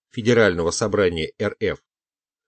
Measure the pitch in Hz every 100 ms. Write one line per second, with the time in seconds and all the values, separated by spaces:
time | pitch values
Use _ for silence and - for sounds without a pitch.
0 | _ - 110 117 104 87 85 - 110 101
1 | 95 82 78 - 104 - 98 76 _ _
2 | _ _ _ _